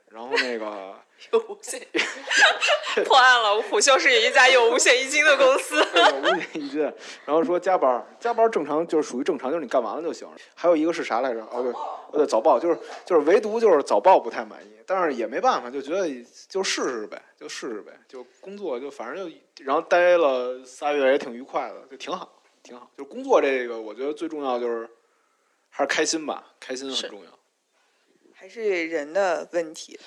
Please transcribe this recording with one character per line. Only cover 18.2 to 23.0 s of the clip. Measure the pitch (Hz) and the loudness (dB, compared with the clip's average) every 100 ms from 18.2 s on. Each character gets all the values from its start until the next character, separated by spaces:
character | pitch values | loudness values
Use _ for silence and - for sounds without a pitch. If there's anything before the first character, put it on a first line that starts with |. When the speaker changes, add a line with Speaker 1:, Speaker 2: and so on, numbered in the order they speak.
| 123 _ | -20 _
Speaker 1:
工 | 190 202 | -18 -12
作 | 180 123 | -8 -8
就 | 139 | -10
反 | - 113 | -12 -12
正 | 165 180 | -10 -12
就， | - _ - | -16 _ -14
然 | 135 151 | -4 -2
后 | |
待 | 165 175 175 175 | 2 4 6 6
了 | 147 127 123 127 | 4 2 -2 -8
仨 | 131 - 147 | -14 -8 -4
月 | 147 131 | 2 4
也 | 143 | 2
挺 | 143 | 0
愉 | 120 | -12
快 | 139 165 120 | -8 -8 -8
的， | 95 - | -12 -18
就 | 135 | -16
挺 | 135 | -10
好， | 185 - _ _ _ | -10 -12 _ _ _
挺 | - 123 | -20 -20
好。 | 123 | -20
就 | - | -18